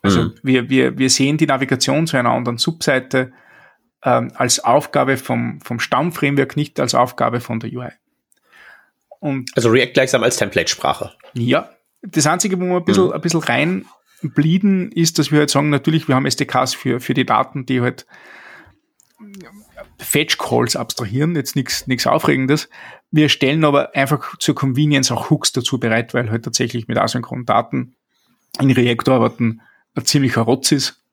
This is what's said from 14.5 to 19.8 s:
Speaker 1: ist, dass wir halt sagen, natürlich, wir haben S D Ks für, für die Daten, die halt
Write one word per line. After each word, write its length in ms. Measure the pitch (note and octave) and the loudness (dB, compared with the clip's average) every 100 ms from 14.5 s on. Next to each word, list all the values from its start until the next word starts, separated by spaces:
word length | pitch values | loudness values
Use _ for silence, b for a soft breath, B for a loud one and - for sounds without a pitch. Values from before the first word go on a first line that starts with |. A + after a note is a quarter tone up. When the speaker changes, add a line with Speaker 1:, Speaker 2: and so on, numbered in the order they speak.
| F#3 G3+ F#3+ F3+ | 4 2 2 -2
Speaker 1:
ist, 260 | - E3 - | 0 0 0
dass 140 | D3 | 2
wir 80 | D3 | 2
halt 100 | D3 | 2
sagen, 200 | C#3 D3 | 2 2
natürlich, 380 | C#3+ C#3 D#3+ - | 0 0 0 2
wir 60 | |
haben 120 | C3 C#3 | 0 0
S 100 | - | -4
D 80 | |
Ks 300 | C3+ B2+ C3 | -2 0 -2
für, 260 | - B2+ B2+ | -4 -4 -4
für 140 | - | -2
die 120 | - B2+ | -2 2
Daten, 400 | A2 C3 C#3+ B2 | 2 0 -6 -2
die 140 | B2+ | 0
halt 260 | B2 B2+ - B B B B B B B _ _ _ _ G#3 G3 E3 - _ - | 0 -4 -18 B B B B B B B _ _ _ _ -20 -20 -20 -20 _ -20